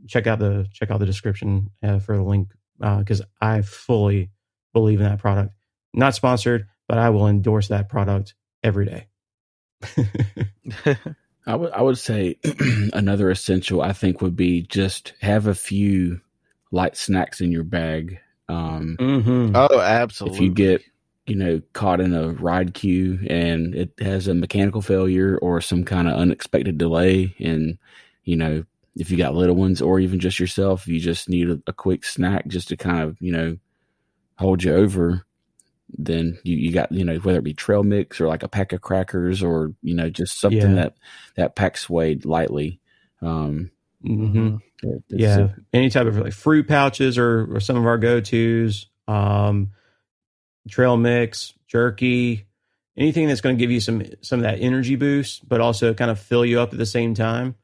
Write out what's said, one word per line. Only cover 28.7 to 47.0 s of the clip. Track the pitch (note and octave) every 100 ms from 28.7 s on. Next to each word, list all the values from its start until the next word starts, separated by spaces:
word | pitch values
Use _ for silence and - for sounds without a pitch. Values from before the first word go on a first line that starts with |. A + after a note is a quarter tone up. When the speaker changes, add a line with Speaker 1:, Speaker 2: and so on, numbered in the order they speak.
| _ _ -
Speaker 2:
if | E2
you | F2+
got | D2+
little | D#2+ F2+ F2+
ones | F#2+ F#2
or | D2 F#2
even | F#2 F#2
just | F2+ -
yourself, | F2+ - G2 F2+ F2
you | E2
just | E2+ E2+ -
need | F2 F2
a, | D#2+ -
a |
quick | - F#2+ F#2
snack | - - F2+ G2 -
just | F2+ -
to | E2+
kind | F2+ E2+
of, | D#2 E2
you | F2+
know, | E2+ E2 E2 _ _ _ _ _ _ _ -
hold | F#2+ F#2
you | F#2
over, | E2+ G#2 F#2+ E2+ F2+ - _ _ _ _ _ _ -
then | D2+ E2 E2 F2
you, | F2+ E2
you | E2
got, | F2 -
you | F#2
know, | F2 D#2+
whether | G2 F2
it |
be | D2
trail | D2 - G#2
mix | G2+ G2+ - -
or, | D#2+
like, | D#2+
a | -
pack | G2+ F#2+
of | F2+
crackers | - F#2+ F#2 F#2 F2+ F#2+
or, | F2+ D#2+ D#2 -
you | -
know, | E2+ E2
just | - - -
something | G2+ A2 G2+
Speaker 1:
Yeah. |
Speaker 2:
that, | F#2 D#2 _ - - - -
that | E2 -
packs | G2 - -
away | E2+ D#2+ D2
lightly. | D2 D2+ D#2 D2 D2+ F2+ _ _ _ _
Um, | E2+ D#2+ D2+ D2+ F2+ _ _ _
Speaker 1:
Mm-hmm. | - G#2+ G#2+ G#2+
Speaker 3:
Mm-hmm. | A2 G#2+ _ _
Speaker 2:
yeah, | - - -
that's | -
Speaker 1:
Yeah. | A2 G2+
Speaker 2:
it. | G2 - -
Speaker 1:
Any | B2 C3
type | C3+ A2+
of, | G2+
like, | -
fruit | - D3+ D#3 D3
pouches | D3 C#3 -